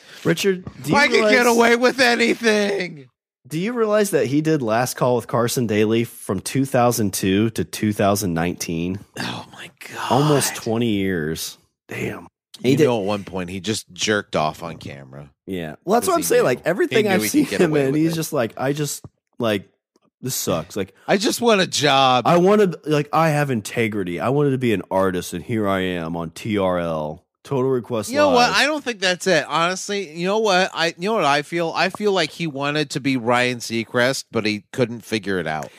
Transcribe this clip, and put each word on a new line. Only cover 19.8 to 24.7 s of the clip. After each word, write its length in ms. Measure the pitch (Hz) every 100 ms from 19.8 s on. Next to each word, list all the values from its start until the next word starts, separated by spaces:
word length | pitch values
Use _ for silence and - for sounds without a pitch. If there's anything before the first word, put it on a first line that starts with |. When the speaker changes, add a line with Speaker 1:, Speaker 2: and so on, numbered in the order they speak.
| _ _ _ _
Speaker 1:
this 140 | 131
sucks." 420 | - - 87 80 104
Like, 180 | 92 _ -
Speaker 2:
"I 80 | 190
just 240 | 247 -
want 220 | 233 202
a 40 | 165
job." 600 | - 143 135 131 127 123
Speaker 1:
"I 100 | 175
wanted, 400 | 180 214 196 156 151
like, 220 | 147 147
I 160 | 156 165
have 200 | 147 139
integrity. 720 | 117 - 123 120 104 90 85
I 80 | 107
wanted 220 | 139 147
to 80 | 127
be 160 | 120